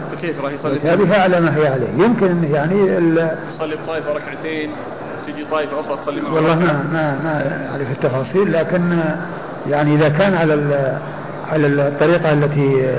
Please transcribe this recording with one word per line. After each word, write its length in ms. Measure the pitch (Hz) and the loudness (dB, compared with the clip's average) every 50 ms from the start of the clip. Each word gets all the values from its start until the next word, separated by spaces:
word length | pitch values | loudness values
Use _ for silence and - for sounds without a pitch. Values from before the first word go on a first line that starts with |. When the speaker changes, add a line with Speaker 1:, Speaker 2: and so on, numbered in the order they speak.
| - - - | -8 -10 -8
Speaker 1:
فكيف 320 | - - 165 147 143 139 | -6 -6 -6 -6 -4 -4
راح 80 | 139 147 | -6 -6
يصلي؟ 240 | 139 - 147 139 | -4 -4 -2 -2
Speaker 2:
يتابعها 460 | 147 143 160 175 190 202 170 208 202 185 | 0 2 2 4 4 4 4 4 4 4
على 180 | 185 180 175 | 4 4 4
ما 160 | 170 160 143 | 2 2 2
هي 120 | 151 151 143 | 2 2 2
عليه. 200 | 131 131 120 101 104 135 190 | 2 0 -2 -2 2 2 4
يمكن 220 | 233 233 - 202 | 4 4 4 2
إنه 280 | 185 175 170 170 143 147 | 2 2 2 0 0 0
يعني 440 | 147 147 160 190 208 196 185 190 185 | 0 0 2 2 2 2 2 2 2
ال- 380 | 170 165 160 165 165 160 160 - - - - | 2 4 4 2 2 0 -2 -6 -8 -12 -10
Speaker 1:
يصلي 220 | - 160 156 156 156 - | -8 -6 -6 -6 -6 -6
بطائفة 280 | 160 160 156 147 147 147 | -6 -6 -6 -4 -4 -4
ركعتين، 580 | 151 - 143 139 135 151 160 160 156 151 151 147 - - - - - - - - - - | -4 -6 -8 -12 -10 -8 -6 -6 -4 -6 -6 -8 -10 -10 -12 -12 -12 -12 -12 -10 -10 -10
تجي 180 | 151 143 147 147 - | -10 -10 -10 -8 -4
طائفة 300 | 151 156 147 135 139 151 | -2 -2 -2 -2 -4 -6
أخرى 160 | 147 139 143 135 - | -6 -6 -6 -6 -4
تصلي 180 | 151 143 147 | -6 -6 -4
معه 140 | 147 147 156 | -4 -2 0
Speaker 2:
والله 200 | 156 156 165 165 | 2 2 4 4
Speaker 1:
ركعة. 120 | 160 180 | 4 2
Speaker 2:
ما، 160 | 160 147 143 143 147 156 | 2 2 0 -2 -2 -2
ما، 260 | 160 156 147 139 139 151 | 0 0 0 -2 -2 -4
ما 460 | 160 151 143 139 139 - 135 135 135 | -4 -2 -2 -2 -4 -4 -6 -6 -8
أعرف 200 | 135 139 139 120 | -6 -6 -4 -6
التفاصيل، 600 | 139 - - 143 127 131 135 135 - 190 208 170 160 | -6 -2 -2 -2 0 0 -4 -2 0 0 2 2 2
لكن 460 | 165 156 - 180 180 175 175 170 165 160 156 156 - - - - - - - - - - 135 | 0 0 0 0 0 0 2 0 0 0 0 -2 -4 -6 -8 -10 -10 -10 -12 -12 -10 -4 -2
يعني 260 | 147 147 151 147 151 | 0 2 2 4 4
إذا 140 | 147 156 147 | 4 4 4
كان 260 | 151 160 196 202 185 | 4 4 2 2 4
على 200 | 170 165 156 151 | 2 2 2 2
ال-، 440 | 147 147 143 143 139 135 131 131 147 - - - - - - - - - - 156 | 2 2 0 0 0 0 0 -2 -4 -6 -10 -10 -10 -10 -10 -10 -10 -8 -2 0
على 140 | 156 147 | 2 2
الطريقة 680 | 143 143 143 143 143 143 - 151 160 175 170 165 156 151 | 2 4 2 2 0 2 2 4 4 4 4 4 2 2
التي 380 | 147 147 143 147 143 139 139 135 131 131 127 127 | 4 2 2 2 2 2 4 4 2 2 2 0